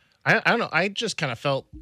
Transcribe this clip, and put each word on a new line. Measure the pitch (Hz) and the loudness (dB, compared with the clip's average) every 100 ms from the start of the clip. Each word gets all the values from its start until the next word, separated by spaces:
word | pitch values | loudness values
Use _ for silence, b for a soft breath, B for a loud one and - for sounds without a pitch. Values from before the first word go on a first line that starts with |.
| b b 139 | b b 0
I, | 208 | 2
I | 165 | 4
don't | 226 | 2
know. | 185 | 2
I | 156 196 | 0 0
just | 196 226 - | -2 -6 -4
kinda | 147 | -4
felt, | 117 147 135 - 151 | -2 -2 -2 -4 -16